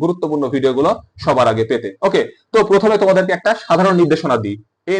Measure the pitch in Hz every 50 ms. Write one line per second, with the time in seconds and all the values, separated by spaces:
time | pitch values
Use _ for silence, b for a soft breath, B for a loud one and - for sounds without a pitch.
0 | 156 170 180 180 175 151 151 147 143 127 139 135 127 131 123 135 147 185 214 -
1 | - _ _ - - 160 139 156 - 117 110 113 110 113 127 110 107 98 - -
2 | - 196 185 156 113 - B B B B - 220 202 - 196 196 220 208 214 202
3 | 208 190 190 185 180 185 180 180 - 208 226 - - - 170 170 185 196 185 175
4 | 175 147 160 156 - 143 123 113 110 101 104 107 - _ _ _ - 170 190